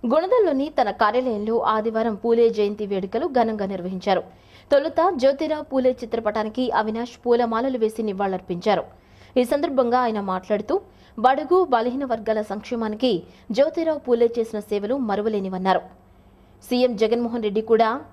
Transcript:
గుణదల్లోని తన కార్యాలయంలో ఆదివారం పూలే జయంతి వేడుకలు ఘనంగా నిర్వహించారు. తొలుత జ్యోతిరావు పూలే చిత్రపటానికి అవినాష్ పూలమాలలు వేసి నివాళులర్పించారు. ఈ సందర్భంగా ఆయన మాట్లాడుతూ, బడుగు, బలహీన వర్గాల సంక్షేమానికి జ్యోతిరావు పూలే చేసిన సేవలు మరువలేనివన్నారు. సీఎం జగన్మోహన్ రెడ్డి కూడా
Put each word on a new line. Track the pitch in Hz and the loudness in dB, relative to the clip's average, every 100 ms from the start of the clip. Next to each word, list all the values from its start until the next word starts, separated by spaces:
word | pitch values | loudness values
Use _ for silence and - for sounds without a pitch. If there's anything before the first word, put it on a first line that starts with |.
గుణదల్లోని | 240 285 370 508 381 269 294 302 | 2 2 4 4 4 2 -2 0
తన | 220 202 | 0 2
కార్యాలయంలో | 214 240 254 214 214 226 - 220 | 2 2 -2 -4 -2 0 0 0
ఆదివారం | 220 220 226 202 | 0 -2 -2 -2
పూలే | 233 233 233 208 | 0 4 4 2
జయంతి | 202 208 208 | -2 -2 -4
వేడుకలు | 196 190 247 330 254 | -4 -4 -4 -2 0
ఘనంగా | 226 220 190 | 0 -2 -6
నిర్వహించారు. | 190 180 185 202 185 - - - - - | -6 -8 -6 0 0 -2 -20 -20 -20 2
తొలుత | 285 311 320 349 320 | 2 2 0 0 4
జ్యోతిరావు | 262 277 311 302 302 | 2 2 -2 -4 -2
పూలే | 262 254 254 | 0 0 0
చిత్రపటానికి | 226 226 226 220 214 214 254 - | -6 -4 -2 -2 -4 -4 -2 0
అవినాష్ | 220 220 240 - | -2 -4 -8 -8
పూలమాలలు | 240 240 240 226 262 254 | 0 2 2 0 -2 0
వేసి | 220 220 220 | -2 -2 -6
నివాళులర్పించారు. | 190 196 185 - 175 214 185 - - _ - - - | -2 -4 -4 -6 -4 0 0 -2 -14 _ -20 -4 0
ఈ | 247 | 2
సందర్భంగా | 285 311 269 240 247 247 | 0 0 0 2 2 0
ఆయన | 220 196 | -2 -4
మాట్లాడుతూ, | 185 - 208 208 370 - _ - - 240 | -6 -2 -4 0 -4 -4 _ -20 0 2
బడుగు, | 277 302 359 349 | 2 2 2 4
బలహీన | 240 240 254 277 | 2 0 -4 -4
వర్గాల | 226 214 220 214 | -4 -2 -4 -2
సంక్షేమానికి | 202 - 233 220 214 254 180 - - - 220 | -8 -6 -6 -4 0 0 0 -4 -20 -6 2
జ్యోతిరావు | 302 311 320 302 254 | 2 2 -2 -4 0
పూలే | 233 233 233 | 2 2 0
చేసిన | 220 214 202 | -4 -6 -4
సేవలు | 208 202 269 233 | -4 -2 -4 -2
మరువలేనివన్నారు. | 202 214 214 190 185 185 175 - - _ _ _ _ _ _ | -2 -2 -2 -4 -4 0 0 -2 -20 _ _ _ _ _ _
సీఎం | - 247 247 208 | -4 2 2 2
జగన్మోహన్ | 214 233 240 240 214 | 0 0 -2 -4 -2
రెడ్డి | 202 220 | -2 2
కూడా | 226 226 247 302 | 4 4 0 -10